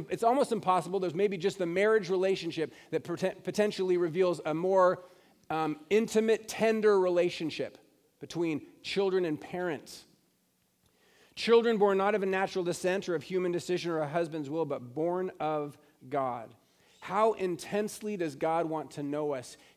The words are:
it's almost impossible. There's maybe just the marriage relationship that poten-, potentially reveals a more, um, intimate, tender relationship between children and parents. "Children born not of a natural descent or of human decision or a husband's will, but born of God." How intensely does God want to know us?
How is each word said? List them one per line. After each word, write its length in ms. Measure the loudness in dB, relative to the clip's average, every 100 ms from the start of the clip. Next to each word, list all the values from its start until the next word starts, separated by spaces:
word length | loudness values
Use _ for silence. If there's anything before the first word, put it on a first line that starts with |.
| -2
it's 140 | 0
almost 280 | 2 2 2
impossible. 480 | 0 2 0 0 -2
There's 160 | -2 0
maybe 220 | 0 0
just 200 | -4 -2
the 80 | -2
marriage 440 | 2 4 2 2
relationship 640 | 0 0 0 -4 -6 -6 -8 -6
that 120 | -6
poten-, 400 | -4 -4 -4 -4
potentially 540 | -4 0 0 0 0 2
reveals 420 | 2 2 2 2 -2
a 80 |
more, 500 | -2 2 6 6 4 -6 -20 _ _ _
um, 280 | -2 -2 -4 0
intimate, 580 | 2 4 2 2 0 -2
tender 520 | 0 2 4 4 4
relationship 760 | 4 4 2 0 -6 -4 -8 -8 _ _ _ _
between 420 | -10 -4 -2 -2 -6 -14
children 420 | -6 0 2 2 0
and 140 | -2
parents. 640 | -6 -4 -4 -4 -8 -20 -20 _ _ _ _ _ _ _ _ _ _ _ _ -6
"Children 420 | 4 6 6 4
born 200 | 4 4
not 180 | 2 2
of 80 |
a 20 | 0
natural 380 | 0 -2 -2
descent 460 | -4 -2 -2 -2 -2
or 60 | -4
of 80 |
human 280 | -2 -2 -2
decision 400 | -2 -2 -4 -2
or 80 | -2
a 80 | -2
husband's 420 | -2 -4 -6 -6
will, 160 | -4 -4
but 300 | -6 -8 -4
born 360 | -2 -2 -4 -6
of 380 | -4 -4 -6 -12 _ _ -6
God." 460 | -4 -4 -6 -12 -20 _ _ _ _
How 320 | -6 2 2
intensely 840 | 2 -2 -4 -4 -2 -2 -6 -6 -4
does 180 | -4 -2
God 340 | 0 0 0
want 220 | -4 -8
to 120 | -8
know 300 | -6 -4 -4
us? 240 | -4 -8 -20 -20